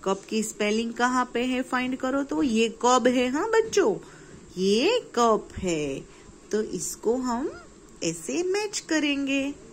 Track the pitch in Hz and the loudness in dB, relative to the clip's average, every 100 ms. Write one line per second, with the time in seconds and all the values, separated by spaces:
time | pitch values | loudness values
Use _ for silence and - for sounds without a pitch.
0 | 190 196 - 220 214 - 208 220 233 233 | -2 -4 -2 -4 -2 -2 0 0 -2 0
1 | 247 254 247 233 254 254 254 254 254 254 | 0 2 0 -2 -2 -2 -2 -2 -2 -2
2 | 262 277 277 302 294 220 226 208 240 254 | -2 -2 -2 0 2 2 0 2 4 6
3 | 240 254 254 277 427 453 440 - 285 185 | 6 4 0 0 2 2 2 2 2 0
4 | - - - - - - 185 208 311 494 | -8 -20 -20 -20 -16 -2 2 4 4 2
5 | - - 233 214 - - 175 165 147 135 | -2 2 4 4 0 -6 -2 -2 -2 -6
6 | - - - - - 208 220 185 - - | -10 -20 -20 -20 -4 -4 -4 -6 -8 -4
7 | 208 247 254 240 330 659 659 - - - | -2 0 -2 -2 -4 -8 -20 -20 -20 -6
8 | 170 165 - 277 370 392 415 - - 311 | -6 -4 -4 -2 0 -2 -2 -6 -2 0
9 | 294 277 277 277 277 285 - | 0 -2 0 -2 -2 -8 -16